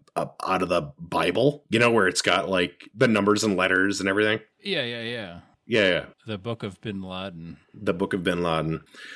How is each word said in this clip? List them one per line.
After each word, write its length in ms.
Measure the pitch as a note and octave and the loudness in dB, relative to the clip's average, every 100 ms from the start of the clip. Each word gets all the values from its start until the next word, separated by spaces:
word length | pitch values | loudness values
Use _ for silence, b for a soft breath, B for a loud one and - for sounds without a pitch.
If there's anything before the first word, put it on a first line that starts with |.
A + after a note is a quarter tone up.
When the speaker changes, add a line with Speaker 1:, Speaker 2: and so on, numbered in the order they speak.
| _ | _
Speaker 1:
a, 140 | - D#2 - - | -6 -6 -6 -2
out 160 | F#2 | -2
of 60 | F2 | 0
the 240 | F2+ C#2+ - | 0 -2 -12
Bible, 640 | E2+ E2+ E2+ - C3+ - _ | -6 -2 0 2 2 0 _
you 120 | A2+ | 2
know, 100 | A#2+ | 4
where 160 | A#2 F#2 | 4 2
it's 160 | - | 2
got, 260 | - F2+ F2+ | 2 2 2
like, 400 | F#2 F2+ - - | 0 0 -4 -20
the 140 | G#2 B2+ | 0 2
numbers 340 | G#2+ G2+ G#2 | 4 4 4
and 140 | G#2+ F2+ | 2 2
letters 420 | F#2 F#2 G2 F#2+ | 2 4 2 0
and 100 | F#2+ | 0
everything. 300 | G2 G#2+ A2 - _ | 2 2 0 -6 _
Speaker 2:
Yeah, 220 | G3+ E3+ | -6 -4
yeah, 180 | A#2+ A#2+ | -4 -8
yeah. 380 | A2+ A#2+ F#2+ F2 - _ - | -8 -10 -10 -14 -20 _ -2
Speaker 1:
Yeah, 220 | A#2 F#2+ | 2 4
yeah. 160 | E2 - _ A2+ | 2 -4 _ -10
Speaker 2:
The 100 | G#2 | -10
Book 240 | A#2 A2+ | -8 -8
of 180 | G#2 F2+ | -10 -10
Bin 220 | A#2 G2 | -10 -8
Laden. 540 | F#2 F#2 G2 E2+ E2 C#2+ _ | -10 -10 -10 -12 -16 -18 _
Speaker 1:
The 180 | - G#2 | -6 -4
Book 180 | F2 F#2+ | -2 -2
of 80 | G2 | -2
Bin 200 | F2 F2 | -2 0
Laden. 380 | F2 D#2+ D#2+ D#2+ B B B | 0 0 -2 -4 B B B